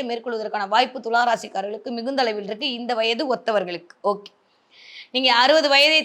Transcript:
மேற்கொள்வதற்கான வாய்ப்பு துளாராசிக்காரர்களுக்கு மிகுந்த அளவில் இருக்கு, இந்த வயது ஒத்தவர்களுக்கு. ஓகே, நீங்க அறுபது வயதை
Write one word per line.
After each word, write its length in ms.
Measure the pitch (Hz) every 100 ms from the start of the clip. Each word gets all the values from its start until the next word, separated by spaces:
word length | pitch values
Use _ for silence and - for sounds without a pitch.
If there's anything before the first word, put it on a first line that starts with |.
| 247
மேற்கொள்வதற்கான 580 | 233 240 226 208 208 196 214
வாய்ப்பு 240 | 262 262 226
துளாராசிக்காரர்களுக்கு 840 | 233 240 226 214 196 202 214 254 233
மிகுந்த 220 | 233 277 240
அளவில் 240 | 208 196
இருக்கு, 180 | 214 277 240
இந்த 140 | 240 226
வயது 220 | 226 233 294 233
ஒத்தவர்களுக்கு. 600 | - 208 180 175 - _ 196
ஓகே, 180 | 202 202 _ _ _ _ _ - - - 254
நீங்க 180 | 262 233
அறுபது 260 | 262 311 285
வயதை 260 | 277 294 311